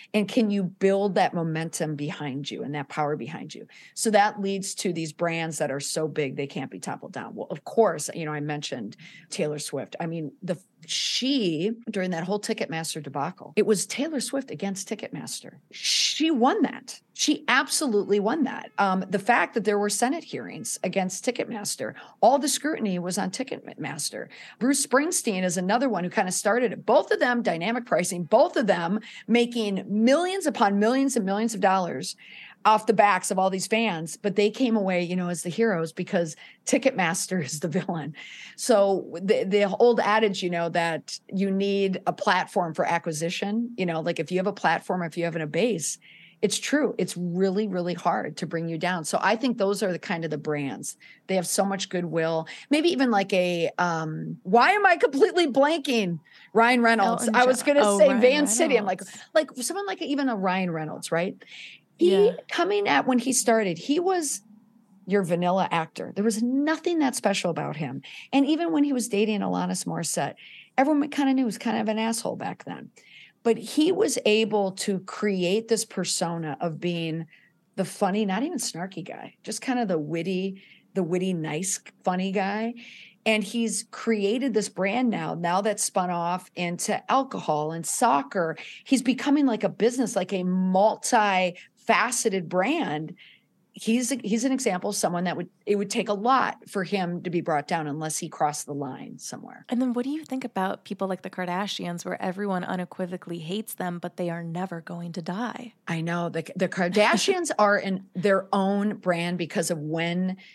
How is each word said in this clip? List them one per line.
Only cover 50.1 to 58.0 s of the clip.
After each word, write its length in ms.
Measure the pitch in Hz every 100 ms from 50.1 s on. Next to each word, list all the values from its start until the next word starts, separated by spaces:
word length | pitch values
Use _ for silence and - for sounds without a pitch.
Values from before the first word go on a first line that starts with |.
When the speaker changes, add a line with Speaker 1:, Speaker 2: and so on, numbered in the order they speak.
| 175
Speaker 1:
of 60 | 160
the 80 | 151
brands. 580 | 156 147 139 107 - - - - -
They 60 | 185
have 100 | 175
so 180 | -
much 240 | 190 196 -
goodwill. 580 | 180 175 165 160 165 160 - -
Maybe 180 | 294 330
even 200 | 269 269
like 200 | 208 196
a, 380 | 190 180 175 160 -
um, 600 | 175 165 156 156 160 165
why 280 | 185 220 277
am 120 | 415 392
I 100 | 339
completely 500 | 311 285 381 330 330
blanking? 680 | 254 285 330 277 240 190 165 - - -
Ryan 280 | 208 233 247
Reynolds. 400 | 233 226 214 233
Speaker 2:
Elton 120 | 233 226
Speaker 1:
I 80 |
was 140 | 254 254
Speaker 2:
John. 120 | - 285
Speaker 1:
gonna 100 | 311
Speaker 2:
Oh, 100 |
Speaker 1:
say 100 | 302